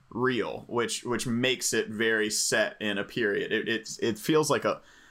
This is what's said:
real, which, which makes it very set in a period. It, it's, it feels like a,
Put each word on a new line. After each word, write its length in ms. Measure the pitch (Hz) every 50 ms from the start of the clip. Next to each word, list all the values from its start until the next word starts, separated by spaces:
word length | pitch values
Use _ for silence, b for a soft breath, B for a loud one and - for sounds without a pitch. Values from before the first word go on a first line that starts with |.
| _ -
real, 560 | - 113 127 127 127 107 90 78 - - - -
which, 360 | 117 120 113 107 - - -
which 220 | 123 120 113 -
makes 480 | 123 117 117 127 127 127 - - - -
it 140 | - - 110
very 420 | 110 104 113 113 110 107 107 107
set 460 | 107 - - - 123 113 104 - - -
in 160 | 107 104 101
a 80 | 98 98
period. 480 | - - 127 110 101 98 98 87 -
It, 160 | 107 110 - -
it's, 300 | 113 - - - - -
it 200 | - 113 104 -
feels 300 | - - 156 151 143 151
like 140 | 135 107 -
a, 160 | 107 85 - - b b b b b